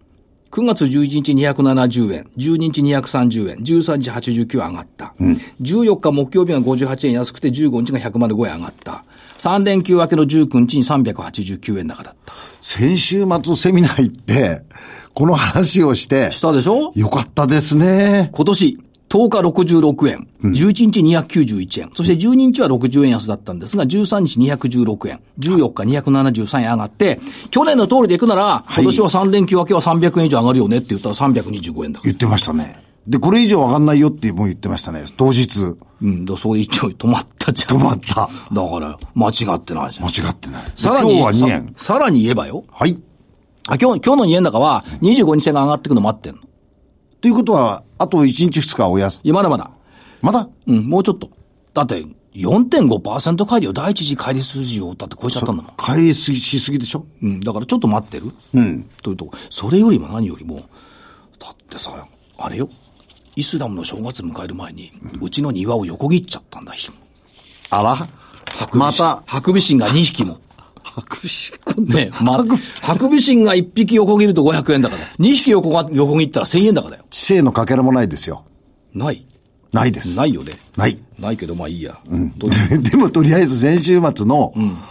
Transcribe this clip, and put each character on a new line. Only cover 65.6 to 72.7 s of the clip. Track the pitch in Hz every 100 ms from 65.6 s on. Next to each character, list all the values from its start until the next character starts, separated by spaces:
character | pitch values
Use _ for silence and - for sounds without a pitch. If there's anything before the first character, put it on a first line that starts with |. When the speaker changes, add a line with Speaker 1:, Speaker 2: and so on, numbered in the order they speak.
| 98 117
Speaker 1:
を | 92
横 | 85 143
切 | 175
っ | -
ち | -
ゃ |
っ | -
た | -
ん | -
だ。 | - - - _ _ _ _ - - -
Speaker 2:
あ | 101
ら？ | 107 131
Speaker 1:
ハ | 165 - - - - - 113
ク |
ビ |
シ | 123
ン。 |
Speaker 2:
ま | 143
た。 | 143 165 139 -
Speaker 1:
ハ | 131
ク | 185
ビ | 190
シ | - 139
ン |
が | 107
二 | 147
匹 | 165 - 95
も。 | 80 _ _ _ -
Speaker 2:
ハ | - -
ク | - -
ビ | 175
シ | - -
ン、 | -
今 | - - 208
度。 | 151
Speaker 1:
ね、 | 107 -
ま、 | 123
Speaker 2:
ハ | 247
ク | 226
ビ | 240 -